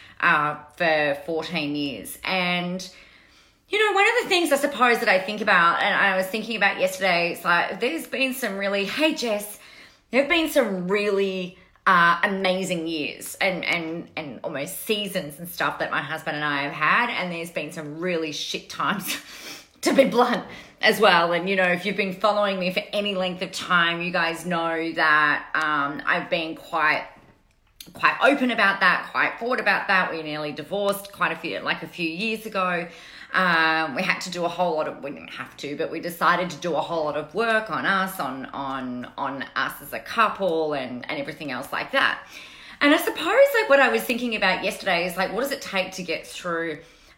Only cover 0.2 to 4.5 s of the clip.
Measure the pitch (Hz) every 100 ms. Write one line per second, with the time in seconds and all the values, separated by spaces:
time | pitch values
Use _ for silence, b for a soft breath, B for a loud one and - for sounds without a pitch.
0.2 | 170 156 147 147 - - 170 151 147 139
1.2 | - 160 151 170 147 147 143 110 82 -
2.2 | - 185 180 180 175 185 - B B B
3.2 | B B B B _ 415 427 392 427 466
4.2 | - 359 311